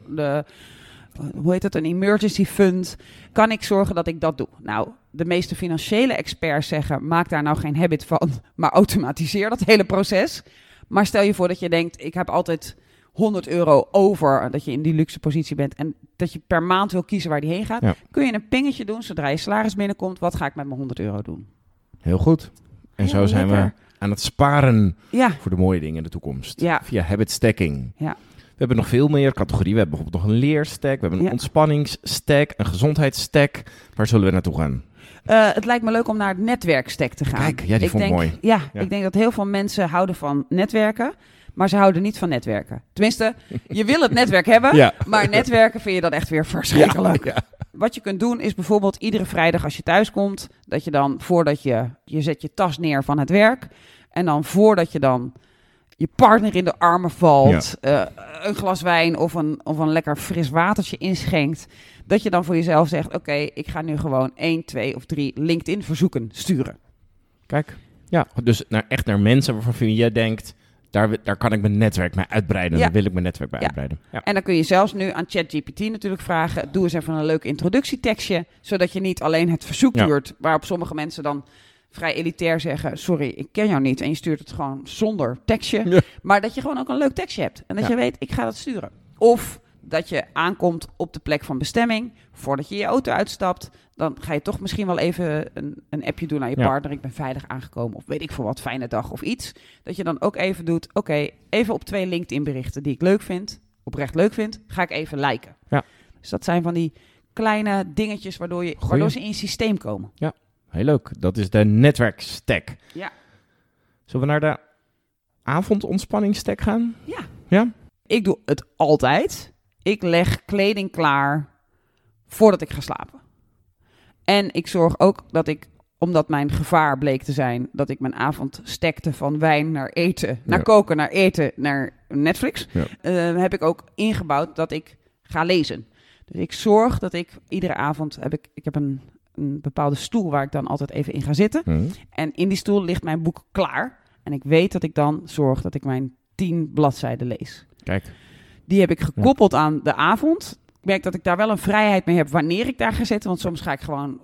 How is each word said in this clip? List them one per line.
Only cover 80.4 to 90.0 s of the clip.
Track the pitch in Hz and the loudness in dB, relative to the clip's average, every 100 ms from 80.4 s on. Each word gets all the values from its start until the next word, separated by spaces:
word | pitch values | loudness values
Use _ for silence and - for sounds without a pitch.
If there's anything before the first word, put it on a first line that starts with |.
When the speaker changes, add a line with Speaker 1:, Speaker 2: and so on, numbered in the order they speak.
| 147 156 - | 0 0 0
Speaker 1:
sommige | 180 151 | -6 -6
mensen | 151 151 160 | -8 -8 -6
dan | 147 143 - _ _ _ _ | -6 -6 -10 _ _ _ _
vrij | - 165 | -8 -6
elitair | - 165 - 165 160 | -4 -4 -2 -2 -2
zeggen, | 151 139 - 147 | -2 -6 -6 -6
"Sorry, | - 160 143 | -2 -2 -2
ik | - 170 | -6 -8
ken | - 214 | -2 0
jou | 147 | 2
niet," | 135 131 | 0 0
en | 139 | -2
je | 156 | -4
stuurt | 165 151 | -4 -6
het | - | -8
gewoon | - 143 135 | -10 -8 -10
zonder | - - 214 208 120 107 - | -12 -4 -4 -2 -4 -4 -2
tekstje, | 226 - 208 180 | -2 -2 -2 4
Speaker 2:
Ja. | 180 - - | 4 4 0
Speaker 1:
maar | 185 202 | 2 2
dat | 220 - | 2 -6
je | |
gewoon | 262 262 | -8 -6
ook | 262 | -4
een | 262 | -2
leuk | 277 | -2
tekstje | 262 370 - | -2 -8 -6
hebt | 143 - - | -6 -8 -10
en | 202 | -4
dat | |
Speaker 2:
Ja. | 240 | -2
Speaker 1:
je | 240 | 0
weet, | 247 - | 0 -2
"Ik | - | -6
ga | - | -4
dat | 226 214 | -4 -6
sturen." | 294 214 - - _ - | -8 -8 -10 -16 _ 2
Of | 226 233 - - _ _ | 4 4 0 -14 _ _
dat | - 160 | -6 -6